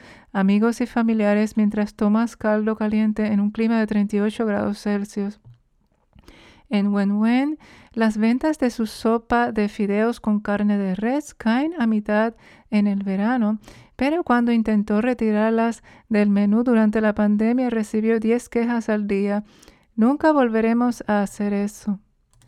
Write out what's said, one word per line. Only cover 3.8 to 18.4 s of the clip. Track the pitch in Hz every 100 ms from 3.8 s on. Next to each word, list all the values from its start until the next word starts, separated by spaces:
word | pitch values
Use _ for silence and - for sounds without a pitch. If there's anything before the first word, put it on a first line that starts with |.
de | 214
treinta | 208 208 208
y |
ocho | 208 214
grados | 220 202 208 202
Celsius". | 208 208 202 - 202 - - - _ _ _ _ _ - - - - - -
En | 208 202
Wen | 202 196
Wen, | 202 220 247 285 311 - - -
las | - 220 208
ventas | 226 247 311 302
de | 247
su | - 220
sopa | - 226 233 233 240 240
de | 220 208
fideos | - 196 202 226 240
con | 220 208
carne | 208 202 208 202
de | 190
res | 185 220 285 294
caen | - 220 240 311 339
a | 226
mitad | 214 208 208 226 226 - - _
en | 208 208
el | 196
verano, | 196 190 214 254 208 220 - - - -
pero | 269 330
cuando | - 240 240
intentó | 233 220 214 208 208
retirarlas | 247 240 220 208 220 226 233 226 - - -
del | 208 208
menú | 202 202 220
durante | 247 226 220 220
la | 214
pandemia | 208 208 208 220 247 247
recibió | 226 214 214 220 226
diez | 220 240